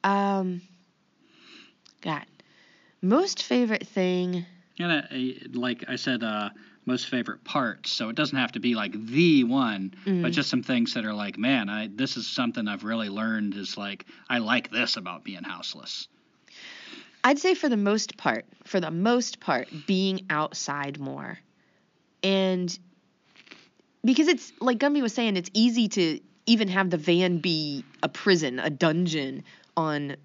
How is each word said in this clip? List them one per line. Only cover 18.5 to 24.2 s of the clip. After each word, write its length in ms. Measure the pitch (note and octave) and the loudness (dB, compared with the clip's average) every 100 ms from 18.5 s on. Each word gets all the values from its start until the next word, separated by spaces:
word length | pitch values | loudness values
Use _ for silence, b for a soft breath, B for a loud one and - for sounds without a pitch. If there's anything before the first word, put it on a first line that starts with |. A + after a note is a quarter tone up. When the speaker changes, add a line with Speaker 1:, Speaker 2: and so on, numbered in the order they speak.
| - - | -20 -4
Speaker 1:
for 140 | G3 | -2
the 100 | D#3+ | -2
most 500 | E3 G#3 A#3+ A#3 - | 0 2 2 0 -6
part, 280 | - C3 - D#3 D3 | -2 0 -2 -10 0
being 400 | F#3+ F#3+ F#3+ F#3+ | 2 2 -2 -2
outside 680 | D3+ D#3 - - C#3+ C#3 C#3+ | -2 -2 -6 -8 -6 -6 -8
more. 380 | C3+ C#3 C#3+ - _ _ _ _ _ _ _ _ | -8 -8 -10 -14 _ _ _ _ _ _ _ _
And 540 | F#3+ F#3+ F#3+ F#3 F3 - - _ _ _ _ _ - B B _ _ _ | 2 2 4 2 -2 -6 -14 _ _ _ _ _ -20 B B _ _ _
because 240 | A3+ C4 | 2 6